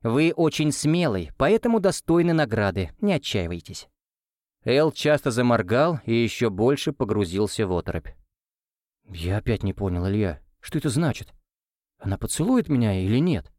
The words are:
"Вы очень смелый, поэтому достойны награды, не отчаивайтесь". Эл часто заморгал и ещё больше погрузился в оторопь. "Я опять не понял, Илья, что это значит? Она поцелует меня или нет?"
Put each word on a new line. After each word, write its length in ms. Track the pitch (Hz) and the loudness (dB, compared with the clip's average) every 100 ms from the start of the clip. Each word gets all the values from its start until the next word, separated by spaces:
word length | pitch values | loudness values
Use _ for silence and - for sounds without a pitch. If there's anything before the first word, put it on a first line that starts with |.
"Вы 300 | 117 127 160 | 0 2 2
очень 380 | 170 160 - 151 | 2 0 2 -2
смелый, 600 | 139 151 170 165 95 80 - | 0 0 2 0 -2 -6 0
поэтому 440 | 135 220 240 226 | 2 2 2 2
достойны 500 | 190 165 - 170 175 | 2 -2 0 2 4
награды, 600 | 160 143 107 101 92 87 - | 2 2 0 0 0 -4 -2
не 100 | 208 | -2
отчаивайтесь". 760 | 165 - 104 85 87 - - - _ _ _ _ _ _ _ | -2 -2 -4 -4 -8 -12 -16 -18 _ _ _ _ _ _ _
Эл 300 | 117 131 156 | 0 2 2
часто 360 | - 147 147 143 | 0 0 2 0
заморгал 720 | 117 123 117 90 120 160 151 - | 0 2 2 2 2 2 0 -2
и 80 | |
ещё 360 | 113 117 - 117 | 0 0 0 -2
больше 440 | 92 117 143 - | 2 2 2 -2
погрузился 760 | 143 107 104 92 92 104 - 101 | -4 -2 0 0 0 -2 -2 -2
в 60 | |
оторопь. 420 | 90 - 80 - - _ _ _ _ _ _ _ _ - | -2 -2 -8 -10 -20 _ _ _ _ _ _ _ _ -18
"Я 280 | 87 85 101 | -8 -4 -2
опять 260 | 113 107 | -2 -2
не 100 | 101 | -2
понял, 340 | - 101 87 92 | -4 -4 -2 -2
Илья, 320 | 104 98 76 _ _ | -2 -2 -6 _ _
что 160 | - 156 | -8 -4
это 120 | 147 | -2
значит? 440 | 120 165 - - - _ _ _ _ _ _ | 0 0 -4 -12 -20 _ _ _ _ _ _
Она 200 | 98 98 | -6 -4
поцелует 520 | 110 - 175 254 165 | -4 -2 2 2 2
меня 280 | 135 113 95 | 2 2 0
или 200 | 92 117 | 0 2
нет?" 340 | 175 123 - | 2 0 -4